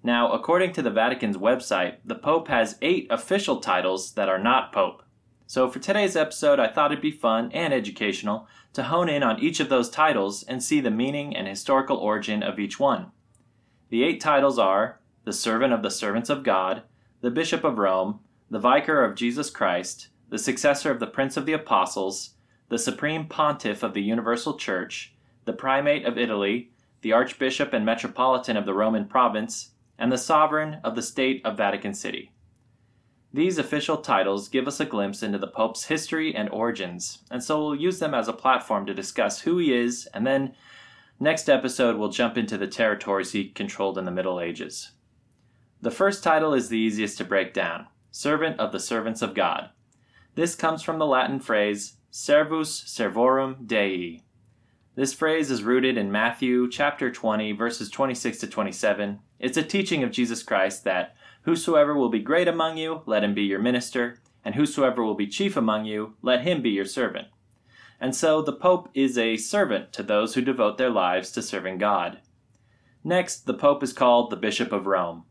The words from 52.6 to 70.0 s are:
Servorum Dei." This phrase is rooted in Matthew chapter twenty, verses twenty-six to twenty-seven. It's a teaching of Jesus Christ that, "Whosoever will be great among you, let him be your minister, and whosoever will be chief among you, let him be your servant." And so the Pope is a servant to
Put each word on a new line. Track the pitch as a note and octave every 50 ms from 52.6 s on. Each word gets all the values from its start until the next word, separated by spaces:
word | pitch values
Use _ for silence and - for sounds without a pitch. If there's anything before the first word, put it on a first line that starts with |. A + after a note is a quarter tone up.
| D#3 D#3 - - -
Servorum | - - - A#2 G2+ F#2+ A2 A#2+ B2+ C3 C3+ C3+ C3 C3 C3+ B2 G#2+
Dei." | A2+ G#2+ G2+ G2 F#2+ F2+ F2+ E2+ E2 E2 _ _ _ _ _ _ _ _ _ _ _ _ _ _ _
This | - C3+ C3+ -
phrase | - D#3+ D#3+ D#3 D#3+ D#3 C#3
is | C3 A#2
rooted | G2+ A2+ B2 C3 B2+ C3 B2+
in | A#2 G2+ G2
Matthew | G2 G#2+ A2+ A#2 A#2 - - B2+ B2 B2 B2 B2
chapter | B2 - C#3+ C#3+ C#3+ - D3 B2+
twenty, | B2 - - A#2 G#2+ G#2+ A2 G#2+
verses | G#2 G2+ A#2 A#2 A#2 - A2 G#2
twenty-six | - - C#3 C3+ B2+ B2 - A#2+ A2+ -
to | - G#2
twenty-seven. | - - - F#2+ F2+ - - G#2+ G2+ G2+ G#2 G2+ G2+ G#2 - _ _ _
It's | - B2+ C3 E3
a | D3+
teaching | D#3+ - G3 F#3+ F#3+ F3 D#3
of | C3 A#2+
Jesus | - - B2 A2+ A#2 A#2
Christ | - - A2 G2 F#2+ G2 G2+ - -
that, | G2 F#2 F2+ F2+ - - _ - - - _ _
"Whosoever | D#3 E3+ E3 - - E3 D#3 D3 C#3+ D3
will | C#3+ C3 A#2
be | A2 A2
great | G2+ - D3 E3+ F3+ E3+
among | E3 E3 D#3+ D#3+ D#3+ D#3+
you, | D#3+ D#3+ D#3+ D#3+ -
let | - A2 G#2 G#2
him | G2+ G2+
be | G#2 G#2
your | G2+ G2 F#2+
minister, | G#2+ A#2+ B2 B2 B2 - - B2+ A#2+ A#2+ A#2+ - _ _ _ _ _
and | A#2 G#2
whosoever | A#2+ D3 C#3+ - - C#3 B2+ A#2+ B2 A#2
will | A2 G#2
be | G2 G2+ G2
chief | - - G3 G3 G3
among | D3+ A#2+ A2 G#2+ G#2+ G#2+
you, | A2 G#2+ G#2+ G#2+ G#2+ - _ -
let | A#2+ B2+ B2
him | B2 E3+ F3+ D#3 B2
be | A#2+
your | G#2 G2 G2
servant." | F#2+ - - B2 G#2 - - - - _ _ _ _ _ _ _ _ _ - - - _ _
And | - C3 C3+
so | - - D#3+ D#3 D#3
the | D#3 - C3+
Pope | - - F#3 F3+ F3 F3 - _
is | C3+ C3+ C3+ B2+ A#2+
a | A2+ A2+ A2+ A2
servant | A2 - - G#3 G3+ C#3+ A2+ - - - -
to | -